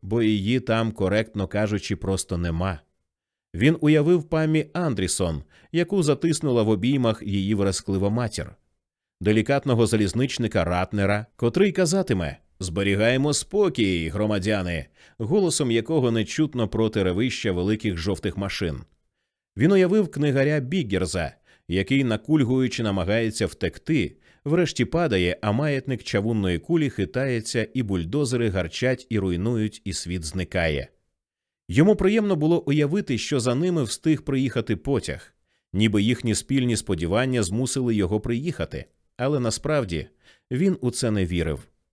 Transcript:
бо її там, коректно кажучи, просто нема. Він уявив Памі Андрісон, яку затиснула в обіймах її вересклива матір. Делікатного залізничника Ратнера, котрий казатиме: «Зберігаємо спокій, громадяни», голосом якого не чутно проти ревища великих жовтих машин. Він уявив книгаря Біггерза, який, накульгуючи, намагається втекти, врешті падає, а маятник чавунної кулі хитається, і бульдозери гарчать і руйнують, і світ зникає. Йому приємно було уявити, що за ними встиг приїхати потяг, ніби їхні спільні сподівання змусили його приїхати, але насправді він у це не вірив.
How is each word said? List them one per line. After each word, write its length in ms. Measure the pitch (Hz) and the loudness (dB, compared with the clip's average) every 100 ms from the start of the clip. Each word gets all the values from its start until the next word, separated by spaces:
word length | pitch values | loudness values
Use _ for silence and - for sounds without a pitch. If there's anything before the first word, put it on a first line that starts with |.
бо 200 | 95 117 | -4 2
її 380 | 110 107 98 127 | 2 2 2 0
там, 320 | 113 113 113 | 0 0 0
коректно 560 | 107 117 104 113 104 92 | 0 0 0 0 -4 -4
кажучи, 480 | 104 107 104 - 98 | -2 0 -2 -4 -4
просто 420 | 95 95 - 87 | -2 -4 -2 -4
нема. 420 | 87 82 95 82 _ _ _ _ _ _ _ | -2 -2 -4 -6 _ _ _ _ _ _ _
Він 240 | 85 131 160 | 0 2 4
уявив 420 | 151 151 147 175 | 4 4 4 2
Памі 420 | 151 160 156 156 151 | 0 -2 0 0 -2
Андрісон, 680 | 175 170 98 92 - 90 76 - _ _ | -4 -2 -2 -2 0 -2 -2 -8 _ _
яку 320 | 165 170 202 | -4 0 0
затиснула 600 | 151 139 170 156 147 120 | 2 2 0 0 0 2
в 60 | 107 | 2
обіймах 540 | 104 117 139 117 107 - | 2 2 2 2 0 -2
її 300 | 98 95 107 | -2 0 0
вересклива 540 | 98 92 - 98 98 | 0 -2 -2 -2 0
матір. 460 | 113 120 - - - _ _ _ _ _ - | -2 -4 -6 -10 -14 _ _ _ _ _ -2
Делікатного 680 | 104 107 107 139 135 117 110 | 2 4 4 2 2 2 4
залізничника 760 | 110 101 113 135 - 113 101 | 4 2 0 -2 -2 -2 0
Ратнера, 600 | 82 87 92 104 98 104 113 - | 0 0 -2 0 0 0 -4 -4
котрий 360 | 117 139 196 | 0 2 2
казатиме: 680 | 180 175 190 180 98 78 - _ - | 2 2 2 0 -2 -2 -8 _ -12
«Зберігаємо 760 | 90 82 98 98 113 131 147 | -6 -2 0 2 2 2 0
спокій, 760 | 139 - 208 196 - 101 87 80 | -2 -2 0 2 2 2 2 0
громадяни», 760 | 92 107 104 95 104 90 82 - _ - - | -2 0 0 0 -2 -2 -4 -8 _ -18 -8
голосом 540 | 110 202 180 - 131 | -2 0 2 0 0
якого 400 | 113 110 160 123 | 0 0 0 2
не 140 | 113 104 | 2 0
чутно 420 | - 156 123 107 | 0 0 0 -2
проти 360 | 110 110 107 | 0 0 2
ревища 480 | 92 90 123 - 110 | 0 2 0 -2 -2
великих 460 | 90 92 110 107 85 | 0 0 0 -2 -2
жовтих 400 | 87 92 101 90 | -2 -2 -4 -4
машин. 440 | 98 - 90 67 - _ _ _ _ _ _ - | -6 -4 -4 -6 -12 _ _ _ _ _ _ 0
Він 140 | 151 | 4
уявив 400 | 196 180 214 190 | 6 4 2 0
книгаря 480 | 143 151 135 139 151 | 0 0 2 2 0
Біггерза, 760 | 127 185 117 95 87 90 71 - _ _ - | -2 -2 0 0 0 -2 -6 -10 _ _ -4
який, 360 | 90 95 135 | -2 2 2
накульгуючи, 800 | 127 107 - 156 117 131 127 - | 2 -2 2 2 2 2 0 -2
намагається 600 | 110 98 85 110 113 - 92 | -2 0 0 0 0 -2 -4
втекти, 720 | - 87 - - 156 80 - _ _ 143 | -2 -6 -4 -2 0 -2 -6 _ _ -2
врешті 400 | 170 165 - 117 | 0 0 0 -2
падає, 520 | 165 165 95 90 87 | 0 2 2 2 0
а 100 | 104 | -2
маятник 520 | 110 151 139 135 123 | 0 0 -2 -4 -6
чавунної 560 | - 104 107 110 95 85 | -2 -2 0 0 0 0
кулі 300 | - 170 143 | 0 0 0
хитається, 760 | - 95 127 135 117 110 120 110 | -2 -4 -2 -2 -4 -4 -4 -2
і 100 | 127 | -4
бульдозери 640 | 107 95 82 139 131 123 117 | -2 -2 0 -2 0 0 0
гарчать 580 | 95 85 - 127 123 - | 0 -4 -2 -2 -2 -2
і 100 | 110 | -2
руйнують, 600 | 95 87 107 117 107 - 98 | 0 0 0 0 -2 -4 -8
і 80 | |
світ 300 | - 85 90 | -8 -6 -6
зникає. 640 | 80 92 87 95 82 71 65 _ _ _ _ _ _ _ - | -6 -6 -4 -2 0 -2 -6 _ _ _ _ _ _ _ -2
Йому 280 | 95 185 208 | 4 4 4
приємно 400 | 190 226 208 165 | 2 2 2 2
було 240 | 156 170 | 2 2
уявити, 560 | - 151 143 190 160 117 | 2 0 0 -2 -2 -4
що 220 | - 139 | -2 0
за 160 | 120 123 | 0 0
ними 280 | 180 170 | 0 0
встиг 380 | 113 - 156 151 | -2 -2 0 0
приїхати 540 | - 135 131 117 - 104 | 0 -2 0 -2 -2 -4
потяг, 580 | - 131 - 65 - _ _ _ _ | -2 -2 -2 -8 -14 _ _ _ _
ніби 280 | 92 110 104 | 2 2 4
їхні 340 | 107 120 117 104 | 2 0 0 -2
спільні 420 | - 135 123 110 | -2 0 0 -2
сподівання 680 | - 87 82 104 131 123 | -2 -2 0 0 0 0
змусили 520 | 92 107 127 135 123 107 | -2 -2 -2 -2 0 0
його 240 | 90 107 | 0 -2
приїхати, 640 | 117 120 165 - 87 - - _ _ - | -2 -4 -4 -6 -8 -10 -14 _ _ -6
але 220 | 131 147 | -2 0
насправді 680 | 120 - 143 151 101 82 - _ _ _ - | -2 -4 -2 -2 -2 -4 -6 _ _ _ -6
він 260 | 127 190 170 | 0 0 0
у 100 | 123 | -2
це 200 | - 123 | -2 0
не 140 | 104 87 | 0 0
вірив. 420 | 87 80 67 - _ _ | 0 -2 -4 -10 _ _